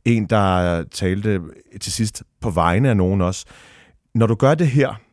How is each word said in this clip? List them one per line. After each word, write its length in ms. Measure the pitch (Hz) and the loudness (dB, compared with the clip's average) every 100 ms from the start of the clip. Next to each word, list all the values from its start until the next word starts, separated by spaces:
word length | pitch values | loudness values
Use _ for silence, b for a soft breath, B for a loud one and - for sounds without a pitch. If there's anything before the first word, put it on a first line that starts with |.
| 117 | -2
en, 200 | 117 98 | 0 2
der 580 | 110 98 90 90 85 | 2 2 2 0 -2
talte 580 | - - 95 95 107 98 80 - _ 95 | -6 -4 -2 -2 -2 -4 -6 -18 _ -14
til 100 | - | -8
sidst 320 | - 107 - - - | -4 -4 -6 -18 -8
på 80 | 117 | -4
vegne 400 | 85 82 95 135 | 0 2 2 2
af 80 | 104 | 2
nogen 240 | 90 98 | 2 2
også. 240 | 90 92 - B B B B B _ 110 | 0 -4 -12 B B B B B _ 0
Når 120 | 113 | 0
du 80 | 113 | 2
gør 200 | 135 156 | 2 2
det 120 | 160 | 2
her 340 | 139 131 104 _ | 2 0 -4 _